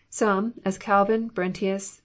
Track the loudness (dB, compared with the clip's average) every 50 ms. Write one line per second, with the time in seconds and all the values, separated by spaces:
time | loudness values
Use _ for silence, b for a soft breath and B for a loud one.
0 | b b -4 0 2 2 2 2 0 -2 -6 -4 -4 -4 -4 -4 0 2 4 4
1 | 4 4 2 0 -2 -4 -4 -4 -4 -2 -2 -2 -2 -2 -2 -2 -6 -10 -12 -16